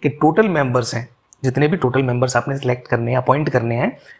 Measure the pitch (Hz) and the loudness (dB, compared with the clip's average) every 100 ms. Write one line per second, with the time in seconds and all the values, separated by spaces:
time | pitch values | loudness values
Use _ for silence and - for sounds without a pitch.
0 | 117 117 156 165 220 165 131 123 120 113 | -4 2 2 4 2 2 0 0 -2 -6
1 | 123 _ _ - 131 131 147 175 131 131 | -8 _ _ -6 -2 0 0 2 0 0
2 | 131 123 127 123 120 139 127 123 - 117 | 0 0 0 0 -2 -2 -2 -4 -2 -2
3 | 117 127 127 139 147 127 117 117 170 - | 0 0 2 0 0 0 0 -2 -2 -6
4 | - - | -16 -8